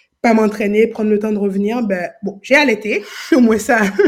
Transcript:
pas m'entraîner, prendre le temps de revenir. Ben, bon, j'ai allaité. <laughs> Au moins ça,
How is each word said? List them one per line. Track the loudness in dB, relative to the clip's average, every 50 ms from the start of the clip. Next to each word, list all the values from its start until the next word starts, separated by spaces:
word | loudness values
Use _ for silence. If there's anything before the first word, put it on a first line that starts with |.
| _ _ _ _
pas | 0 2 4
m'entraîner, | 4 2 0 0 -2 -4 0 2 2 2 2
prendre | 0 -4 -2 0
le | 0 0
temps | 0 -2 -4
de | -2
revenir. | -2 -2 -2 -2 -2 -2 -2 -2 -2
Ben, | -2 -4 -4 -6 -8 -10 _ -10
bon, | -10 -10 -10 -2
j'ai | 0 2
allaité. | 2 2 2 0 -2 -2 -4 -6 -6 -6 -8 -14 -18
<laughs> | -4 0 2
Au | 4
moins | 4 4 2 0
ça, | 0 0 0 2 0 0 0 2 2